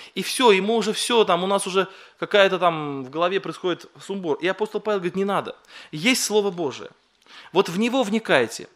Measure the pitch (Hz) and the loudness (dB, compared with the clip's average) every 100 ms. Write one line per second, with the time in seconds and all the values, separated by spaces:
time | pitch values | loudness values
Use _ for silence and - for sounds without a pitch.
0 | - 190 185 - 247 190 202 233 202 202 | -12 -8 -6 2 6 6 4 0 0 -2
1 | - 233 196 175 185 196 196 190 180 - | 0 2 4 2 2 0 0 0 0 -6
2 | - - 170 208 196 180 180 156 147 139 | -18 -10 2 4 4 4 0 0 -4 -6
3 | 131 147 175 190 170 156 185 165 - - | -8 -2 -2 -2 -6 -6 -4 -4 -8 -18
4 | - 196 175 135 175 185 214 208 214 202 | -10 -8 -4 -2 -2 -2 -4 -4 -2 -2
5 | 175 180 196 180 113 - _ - - 156 | -2 -2 -2 -2 -4 -12 _ -20 -14 -2
6 | 208 254 - 208 202 175 143 110 - _ | 0 0 0 0 0 -2 -6 -6 -16 _
7 | _ _ _ - - 185 196 175 233 262 | _ _ _ -20 -4 0 0 0 0 0
8 | 202 220 220 151 113 - - | 0 -2 2 2 2 -6 -16